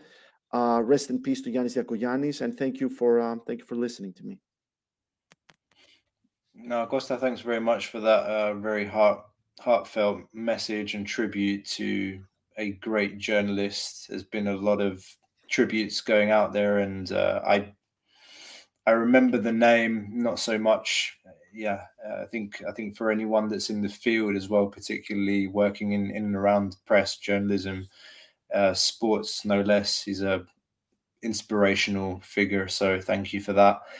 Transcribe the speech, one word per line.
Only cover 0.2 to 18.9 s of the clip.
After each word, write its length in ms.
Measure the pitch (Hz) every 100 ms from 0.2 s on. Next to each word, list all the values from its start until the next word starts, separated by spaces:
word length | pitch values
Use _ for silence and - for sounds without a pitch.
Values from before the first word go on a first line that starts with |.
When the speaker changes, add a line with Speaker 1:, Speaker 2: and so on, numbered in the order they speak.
| _ _ _
Speaker 1:
Uh, 300 | 120 120 117
rest 260 | 113 139 -
in 120 | 127
peace 200 | 135 131
to 100 | 127
Giannis 240 | 123 120 123
Diakogiannis, 680 | 117 113 123 127 147 139
and 160 | 120 120
thank 220 | 135 131
you 100 | 131
for, 300 | 131 120 117
um, 220 | 117 117 -
thank 140 | 117
you 60 | -
for 100 | 120
listening 380 | 120 120 98
to 100 | 90
me. 160 | 101 98 _ _ _ _ _ _ _ _ _ _ _ _ _ _ _ _ _ _ _ _ _ -
Speaker 2:
No, 300 | 120 120 117
Costa, 320 | 135 - 123
thanks 240 | 131 113
very 180 | 120 117
much 280 | 113 110 -
for 120 | 117
that, 240 | 110 107 101
uh, 280 | 107 104 101
very 300 | 107 107 101
heart-, 400 | 107 107 101 - _ _ -
heartfelt 640 | 127 117 - 113 104 95 87
message 600 | 110 113 107 - 107 104
and 140 | 107 101
tribute 580 | - 107 101 101 101 -
to 540 | - 101 101 98 95 95 _ _ -
a 140 | 107
great 440 | 101 113 107 101 101
journalist. 920 | 101 104 101 101 101 - - - -
There's 140 | 92
been 240 | 95 107 101
a 80 | 95
lot 240 | 104 101
of 240 | 101 92 - - _ _ -
tributes 520 | - 110 110 104 -
going 280 | - 107 104
out 240 | 107 98
there, 260 | 101 101 101
and, 320 | 98 95 95
uh, 300 | 98 95 95
I, 300 | - 104 - _ _ _ _ _ - - - - - _
I 60 | -